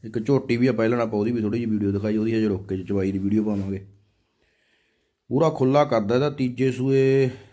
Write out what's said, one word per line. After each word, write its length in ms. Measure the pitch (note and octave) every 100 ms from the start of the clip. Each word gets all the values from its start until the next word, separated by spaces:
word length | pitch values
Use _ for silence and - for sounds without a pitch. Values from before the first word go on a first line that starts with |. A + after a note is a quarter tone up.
ਇੱਕ 140 | A2+ A2+
ਝੋਟੀ 380 | G#2+ C3+ C3 A#2+
ਵੀ 100 | B2+
ਆ 60 |
ਪਹਿਲਾਂ, 260 | A2+ A2+ A#2+
ਆਪਾਂ 200 | A2+ G#2+
ਉਹਦੀ 140 | G#2+
ਵੀ 80 | A#2+
ਥੋੜ੍ਹੀ 200 | G#2+ A#2
ਜਿਹੀ 100 | A2+
ਵੀਡੀਓ 220 | G#2 G2+
ਦਿਖਾਈ, 240 | G2 G#2+ G#2+
ਉਹਦੀ 160 | A2+
ਹਜੇ 160 | A2+ A2
ਰੁਕ 200 | F#2+ -
ਕੇ 100 | F#2+
ਚਵਾਈ 340 | F2+ G2+ F#2+
ਦੀ 60 | G2
ਵੀਡੀਓ 260 | G2 G#2+
ਪਾਵਾਂਗੇ। 420 | G#2+ G#2 G2 G2 - - _ _ _ _ _ _ _ _ _ _ _ _ _
ਪੂਰਾ 200 | B2 D#3+
ਖੁੱਲ੍ਹਾ 340 | D3+ C3 C#3
ਕੱਦ 280 | C#3+ A#2 G2+
ਆ 20 |
ਇਹਦਾ, 160 | A#2+ D3
ਤੀਜੇ 420 | C#3+ B2+ A#2+ C3
ਸੂਏ 580 | B2 C3 C3+ C3+ C3+ C3 B2+ -